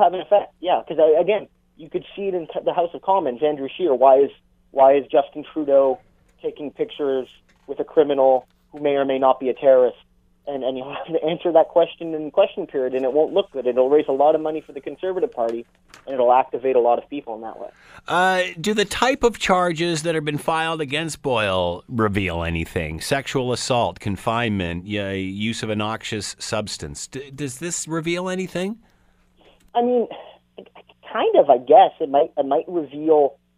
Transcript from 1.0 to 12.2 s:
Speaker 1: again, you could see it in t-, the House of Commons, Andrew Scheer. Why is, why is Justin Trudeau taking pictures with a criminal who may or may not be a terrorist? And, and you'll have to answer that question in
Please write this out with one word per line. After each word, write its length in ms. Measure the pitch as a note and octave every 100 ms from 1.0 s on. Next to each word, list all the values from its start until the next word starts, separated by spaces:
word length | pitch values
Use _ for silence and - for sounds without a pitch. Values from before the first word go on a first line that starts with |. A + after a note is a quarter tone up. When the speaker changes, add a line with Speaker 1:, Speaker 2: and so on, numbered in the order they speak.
| D#3 D#3
Speaker 1:
again, 260 | F3+ G#3+ - _ _ _
you 120 | D#3
could 160 | F3 - -
see 100 | G3
it 80 |
in 140 | F3+ D3+
t-, 120 | -
the 80 | D#3+
House 200 | D#3 E3+
of 100 | C#3
Commons, 380 | - F#3+ D3+ A#2+
Andrew 260 | D3+ D3 C3+
Scheer. 260 | - F3
Why 240 | B2+ C3+ C3+
is, 120 | C#3 - _ _ _
why 220 | C3+ C3+ C#3+
is 100 | B2+
Justin 380 | D3+ C#3 D3+
Trudeau 540 | C#3 D#3+ C#3+ C#3 C3+ B2+ _ _ _ _
taking 300 | D#3 D3 C#3+
pictures 560 | - D3+ - C#3+ C3 A#2+ _ _ _ -
with 100 | C#3
a 60 |
criminal 640 | D3 - C#3+ C#3 C3+ C3 - _ _
who 80 | D3+
may 160 | D3 C#3
or 80 |
may 140 | C3+ C3
not 200 | C3 B2+
be 100 | B2+
a 60 |
terrorist? 420 | - C#3+ C3 B2 - _ _ _ _
And, 200 | - C#3
and 120 | B2+ C3
you'll 160 | C3+
have 140 | C#3+ -
to 160 | D#3+
answer 300 | D#3 E3+ F3+
that 160 | D#3+ D3+
question 460 | F3 E3 - E3+
in 100 | D#3